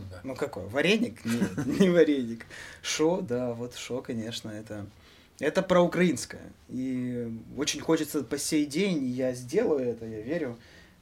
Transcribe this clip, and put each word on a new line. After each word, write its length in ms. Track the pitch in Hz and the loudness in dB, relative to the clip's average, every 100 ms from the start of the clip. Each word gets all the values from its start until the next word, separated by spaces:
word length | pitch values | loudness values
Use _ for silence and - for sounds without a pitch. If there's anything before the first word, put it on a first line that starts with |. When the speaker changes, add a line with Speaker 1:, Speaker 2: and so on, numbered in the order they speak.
| 98 | -10
Speaker 1:
да. 80 | 92 | -12
Speaker 2:
Ну 120 | 131 131 | -10 -6
какое? 300 | 143 95 92 | -6 -4 -4
Вареник? 560 | 135 160 220 240 - 117 | 2 4 4 2 -4 -2
Нет, 400 | 117 - 92 131 | 0 0 0 -2
Speaker 1:
<laughs> 140 | 175 | 4
Speaker 2:
не 100 | 190 | 6
вареник. 560 | 175 147 139 117 117 - - - - | 8 8 6 0 -6 -10 -16 -16 -10
Шо, 400 | - - 156 190 | -6 2 2 2
да, 320 | 180 123 123 | 0 -2 -2
вот 220 | 117 123 - | -4 -8 -10
шо, 240 | - 123 | -8 -8
конечно, 480 | 135 113 110 117 107 | -4 -6 -6 -8 -8
это, 340 | 107 110 107 98 - - - - - | -12 -10 -10 -10 -16 -20 -20 -20 -4
это 220 | 139 190 | 0 0
проукраинское. 920 | 185 180 175 175 180 127 - 87 85 - - | 4 6 6 4 2 2 -6 -12 -16 -18 -10
И 600 | 127 131 127 123 120 117 113 117 117 | -6 -4 -2 -4 -4 -6 -8 -10 -4
очень 220 | 151 294 | -4 -2
хочется 440 | - 160 151 151 | 0 2 2 -4
по 140 | 120 143 | -2 -4
сей 280 | - 156 147 | 0 0 0
день, 380 | 147 202 160 | 0 0 0
и 40 | 127 | 0
я 260 | 127 127 | 0 -2
сделаю 540 | 123 123 175 233 143 123 | -2 -2 0 2 2 0
это, 180 | 113 113 | -2 -8
я 160 | 110 | -8
верю, 360 | 113 165 135 117 - - - - | -4 -4 -4 -6 -16 -20 -20 -16